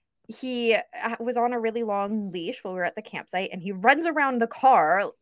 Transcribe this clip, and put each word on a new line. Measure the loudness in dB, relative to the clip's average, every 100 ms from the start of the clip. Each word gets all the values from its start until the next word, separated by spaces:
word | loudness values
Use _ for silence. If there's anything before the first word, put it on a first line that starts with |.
| _ _ -20
he, | -12 -8 -2 2
uh, | 2 -2 -8 -6 -6
was | -4 0
on | 0
a | 0
really | -2 -2
long | -2 -2 -2 -4 -4
leash | -6 -8 -8
while | -8
we | -4
were |
at | -4
the | -6
campsite, | -10 -12 -8 -6 -6
and | -8
he | -8
runs | 2 4 4 2
around | 0 0 0
the | -2
car, | 2 6 6 6 4
uh, | 0 -6